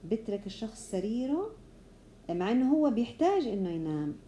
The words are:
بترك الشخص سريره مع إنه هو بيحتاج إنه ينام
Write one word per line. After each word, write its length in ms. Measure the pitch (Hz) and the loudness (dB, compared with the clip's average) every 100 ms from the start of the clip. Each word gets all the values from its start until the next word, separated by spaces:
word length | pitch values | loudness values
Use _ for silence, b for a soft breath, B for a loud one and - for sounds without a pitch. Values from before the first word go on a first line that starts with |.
| 165 | -4
بترك 340 | 220 220 202 202 | -4 -2 -6 -6
الشخص 460 | - 220 - - | -8 -10 -10 -6
سريره 600 | 190 196 233 262 302 427 - - - - - - - - | -4 -2 -2 0 -2 -2 -8 -20 -20 -20 -20 -20 -18 -6
مع 220 | 175 180 | -2 2
إنه 220 | 247 262 | 2 4
هو 160 | 302 302 | 4 4
بيحتاج 580 | 220 240 - 330 403 254 | 2 0 2 4 4 2
إنه 220 | 202 185 | 0 -2
ينام 460 | 165 160 151 147 147 | -2 -2 -2 -2 -6